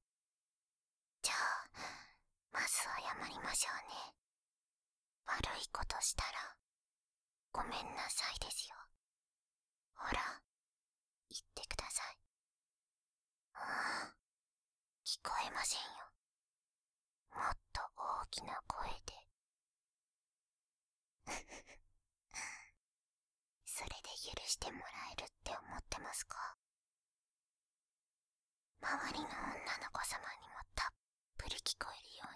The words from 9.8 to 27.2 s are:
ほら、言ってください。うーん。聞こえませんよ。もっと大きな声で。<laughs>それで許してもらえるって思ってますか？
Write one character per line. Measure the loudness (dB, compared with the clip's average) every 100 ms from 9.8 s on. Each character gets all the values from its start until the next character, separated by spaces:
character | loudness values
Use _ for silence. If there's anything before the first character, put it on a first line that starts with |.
| _ -4
ほ | 2
ら、 | 4 4 -2 -10 _ _ _ _ _ _ _ -10
言 | -10
っ | -8 -8
て | -2
く | 0
だ | 0
さ | 0 -2
い。 | -8 _ _ _ _ _ _ _ _ _ _ _ _ _
う | -6
ー | 0 2 4 2 0
ん。 | -8 _ _ _ _ _ _ _ _ -2
聞 | 0
こ | 2 4 4
え |
ま | 4
せ | 2 2
ん |
よ。 | -2 -8 -12 -14 _ _ _ _ _ _ _ _ _ _ -10
も | 0 2
っ | 2 -2
と | -4 -2 -2
大 | 0 0 0
き | -4
な | -2 -2 -2
声 | 0 0 -2 -4
で。 | -12 -18 _ _ _ _ _ _ _ _ _ _ _ _ _ _ _ _ _ _ _ -6
<laughs> | -6 -6 -14 -14 -20 -20 _ _ _ _ -8 -6 -8 -12 _ _ _ _ _ _ _ _ _ -2
そ | 0
れ | 0 -6
で | -8 -6 -4 -2
許 | 0
し | 2
て | 0
も | -4
ら | -6 -6 -6
え | -6
る | -8
っ | _
て | -6 -6
思 | -6 -6
っ | -4
て | -4
ま | -2
す | -4 -4
か？ | -4 -4 -6 _ _ _ _ _ _